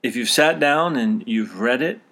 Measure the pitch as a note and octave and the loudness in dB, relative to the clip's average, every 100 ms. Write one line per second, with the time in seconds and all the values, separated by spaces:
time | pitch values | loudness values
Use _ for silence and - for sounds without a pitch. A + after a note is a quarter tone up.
0 | - A#2+ A#3 - D3+ D#3+ D3 D3 E3+ C#3+ | -4 -4 -2 2 2 4 2 2 0 0
1 | A2 A2 A2+ A2 G#2+ F#2+ A2+ B2+ D#3+ G#3+ | 0 0 -2 -4 -4 -4 -2 0 -2 -6
2 | _ | _